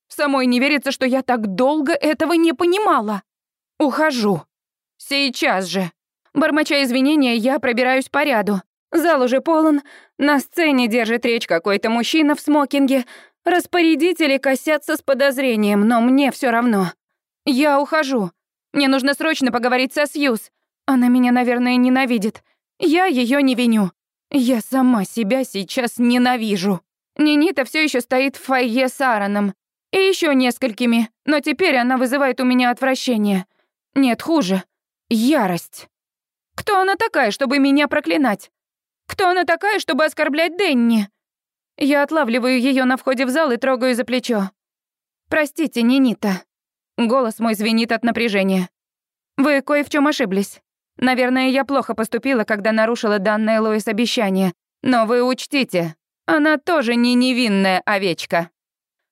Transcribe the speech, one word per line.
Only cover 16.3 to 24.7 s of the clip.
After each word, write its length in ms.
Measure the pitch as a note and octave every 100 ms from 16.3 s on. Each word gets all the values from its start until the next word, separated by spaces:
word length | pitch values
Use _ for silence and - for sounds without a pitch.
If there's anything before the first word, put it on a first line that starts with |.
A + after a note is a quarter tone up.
всё 200 | - B3+
равно. 400 | A#3 A#3+ G3+ F3+ - _ _ _ _ D4
Я 360 | B3+ D4+ C#4
ухожу. 500 | C#4+ D#4 C4+ B3+ F3+ - _ _ _
Мне 140 | C#4+ C4+
нужно 280 | C4+ C4+ C#4
срочно 360 | D#4+ D#4 B3+
поговорить 420 | A#3+ A#3+ B3 C4
со 120 | D4+ D4
Сьюз. 460 | D4+ C#4+ A3 - _ _ _ -
Она 220 | C4 B3
меня, 240 | B3 B3
наверное, 460 | B3 B3 B3 B3 B3
ненавидит. 640 | B3+ B3+ C4 A#3+ G#3+ - _ _ _ _
Я 280 | E4+ E4+ F#4
её 340 | B3+ A#3 C#4+
не 160 | C4+ A#3
виню. 360 | A#3+ A3 F#3 - _ _ _
Я 320 | C#4+ A#3+ A#3
сама 440 | -